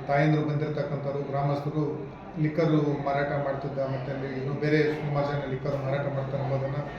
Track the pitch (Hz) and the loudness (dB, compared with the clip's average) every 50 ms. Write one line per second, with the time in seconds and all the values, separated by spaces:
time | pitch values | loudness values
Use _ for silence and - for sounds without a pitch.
0 | - - 143 147 151 156 151 151 151 151 147 143 151 147 151 147 139 - 143 135 | -2 2 2 4 6 6 4 4 2 2 0 0 0 -2 -2 -2 -2 -2 -2 -4
1 | 135 139 139 143 139 131 131 139 147 143 143 143 - 147 151 156 147 135 - - | -4 -4 -4 -4 -4 -2 -2 0 0 0 0 0 -2 -2 -2 0 0 0 -2 -4
2 | - - - - - - - 165 151 151 - 175 165 151 156 147 143 143 139 - | -6 -8 -10 -12 -14 -10 -4 0 0 0 2 4 4 4 4 4 4 4 2 0
3 | - 139 139 143 143 143 147 139 139 139 135 131 143 139 139 139 135 135 135 131 | 0 0 0 2 0 0 0 0 0 0 -2 -2 -4 -4 -2 -2 -2 -2 -2 -2
4 | - 139 135 135 135 135 135 131 131 147 147 147 147 147 151 151 147 151 151 151 | -4 -4 -4 -4 -4 -4 -4 -4 -4 -4 -2 0 2 4 6 6 6 4 2 0
5 | 151 147 143 143 143 143 143 143 135 135 135 131 139 147 135 135 135 135 135 143 | -2 0 0 0 0 0 0 -2 -2 -2 -4 -2 -2 -2 -2 -2 0 0 0 0
6 | 139 139 135 135 131 131 139 127 131 135 139 131 135 135 139 147 147 - - | 0 -2 -2 -2 -2 -2 -2 -2 -2 0 0 0 0 -2 -2 -4 -4 -4 -6